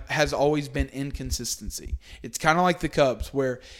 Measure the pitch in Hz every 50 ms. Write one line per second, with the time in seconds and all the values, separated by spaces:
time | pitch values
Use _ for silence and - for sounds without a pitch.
0 | - - - 151 151 143 139 110 139 147 151 151 147 135 131 143 139 135 - 131
1 | 139 143 135 - 135 127 - - 120 - - - 107 98 - - 76 - - -
2 | - - - - - 120 113 - - 160 156 175 180 180 175 175 - 151 - -
3 | 147 131 120 107 - - - 135 135 131 123 123 - - - -